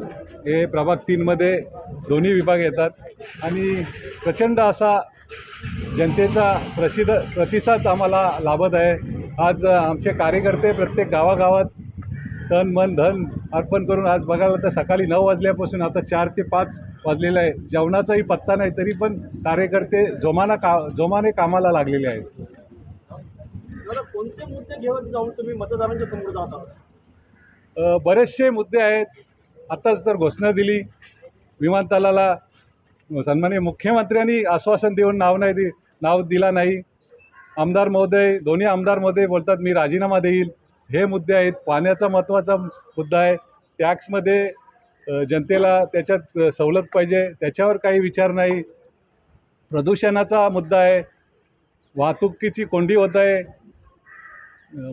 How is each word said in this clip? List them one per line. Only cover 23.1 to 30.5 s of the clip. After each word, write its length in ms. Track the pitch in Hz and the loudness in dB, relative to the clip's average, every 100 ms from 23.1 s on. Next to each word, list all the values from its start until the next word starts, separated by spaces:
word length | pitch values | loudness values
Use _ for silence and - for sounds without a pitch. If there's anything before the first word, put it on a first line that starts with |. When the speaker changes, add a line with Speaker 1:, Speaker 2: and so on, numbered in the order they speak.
| - - - - - - - 403 | -20 -20 -20 -18 -18 -16 -16 -12
Speaker 2:
बरं, 140 | 466 | -10
कोणते 520 | 466 415 233 - 294 | -10 -10 -10 -12 -14
मुद्दे 260 | - - - | -14 -14 -8
घेऊन 300 | 240 254 214 | -6 -6 -6
जाऊन 180 | 233 226 | -6 -6
तुम्ही 240 | 233 233 | -8 -10
मतदारांच्या 540 | 226 202 226 220 226 233 | -8 -8 -4 -4 -4 -8
समोर 220 | 202 196 | -8 -8
जात 240 | 185 170 | -8 -10
आहात? 120 | - - - _ _ _ _ _ _ _ _ _ - | -12 -18 -20 _ _ _ _ _ _ _ _ _ -2
Speaker 1:
अ, 200 | 170 175 | 0 2
बरेचसे 460 | 156 196 233 - 262 | 4 4 2 2 0
मुद्दे 320 | 226 208 233 | 0 -2 0
आहेत. 240 | 214 214 214 _ _ _ _ - - | 2 2 -2 _ _ _ _ -20 -12
आत्ताच 360 | 160 226 202 202 | -4 0 0 0
तर 100 | 196 | 0
घोषणा 360 | 160 - 208 | 0 0 0